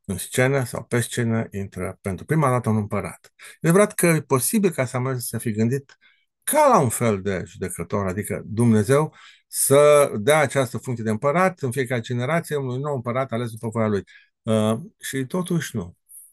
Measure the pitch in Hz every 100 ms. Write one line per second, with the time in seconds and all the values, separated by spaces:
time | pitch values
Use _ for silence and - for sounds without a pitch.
0 | - 90 - - 127 139 123 - - 120
1 | 117 - 117 113 113 101 98 - 95 -
2 | 98 90 - 160 139 123 117 110 104 104
3 | 87 - - _ - - 160 180 208 -
4 | 175 160 - 131 - 226 196 165 127 127
5 | 123 131 - 113 120 104 113 135 - _
6 | _ _ _ _ - 285 294 226 127 -
7 | 120 98 95 92 82 98 92 - 85 107
8 | 98 95 101 87 80 107 117 107 104 139
9 | 156 - - - _ - - 139 147 147
10 | 143 107 104 156 143 139 127 113 - 117
11 | 110 107 143 156 185 180 131 127 123 127
12 | 107 120 127 165 165 147 135 123 147 139
13 | 120 120 135 113 120 110 117 113 110 101
14 | 95 - _ _ - 110 107 113 170 _
15 | - 135 127 185 175 175 - 113 87 -
16 | _ - -